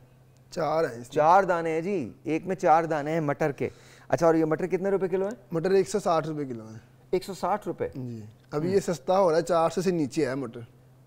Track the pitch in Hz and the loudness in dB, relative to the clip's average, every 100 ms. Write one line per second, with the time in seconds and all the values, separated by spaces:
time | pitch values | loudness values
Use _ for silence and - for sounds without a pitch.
0 | - _ _ _ - - 151 156 160 117 | -18 _ _ _ -16 -6 -2 0 -2 -4
1 | 120 151 151 190 185 175 165 160 170 196 | -6 2 6 6 6 0 0 -2 -2 -4
2 | 110 - - 156 160 185 180 160 165 156 | -6 -8 -4 -4 -4 -2 4 4 4 -2
3 | 147 165 147 143 156 135 107 - - - | -2 -2 -2 0 -2 -2 -6 -8 -20 -18
4 | - 135 165 160 156 156 170 180 196 190 | -4 2 4 4 2 0 -2 -2 0 -2
5 | 180 190 196 240 - 165 175 196 185 208 | -2 -2 -4 -6 -6 -4 2 2 2 -2
6 | 190 160 151 151 139 117 110 110 - - | 0 0 0 -6 -8 -10 -12 -18 -20 -20
7 | - 185 190 180 180 202 - 151 110 139 | -4 -4 -4 -6 -2 -2 -4 -6 -6 -6
8 | 127 117 107 - - 151 170 190 180 175 | -10 -10 -14 -20 -8 -4 0 0 0 -6
9 | - 185 185 160 160 170 160 175 185 175 | 0 2 4 2 2 2 2 0 0 0
10 | 143 165 135 135 123 117 117 - - _ | -2 0 -2 -2 -8 -12 -18 -20 -20 _